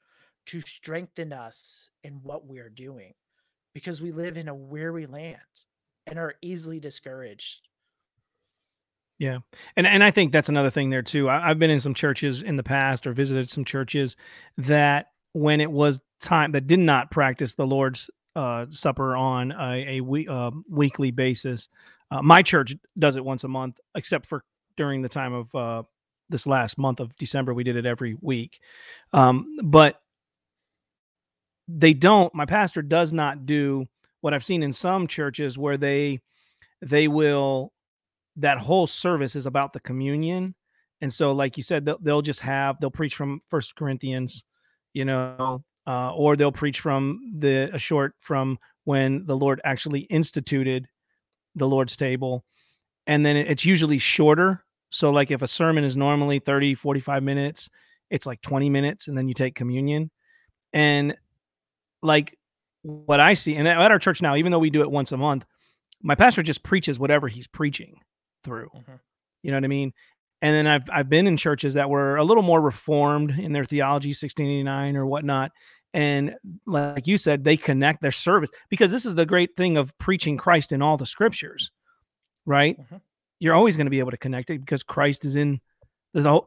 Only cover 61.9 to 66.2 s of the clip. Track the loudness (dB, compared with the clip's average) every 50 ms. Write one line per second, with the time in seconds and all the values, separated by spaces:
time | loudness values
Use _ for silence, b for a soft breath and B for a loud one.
61.9 | _ _ 0 2 2 2 2 -2 -8 _ _ _ _ _ _ _ _ _ -16 -14
62.9 | -14 -8 0 2 6 6 8 8 6 4 2 -2 0 2 2 2 4 6 6 6
63.9 | 6 6 4 2 0 2 0 0 2 2 2 2 2 2 2 2 2 2 2 2
64.9 | 0 -2 -2 -2 -4 -2 0 0 -2 -2 -6 _ _ _ _ _ _ _ _ _
65.9 | _ _ -2 0 4 6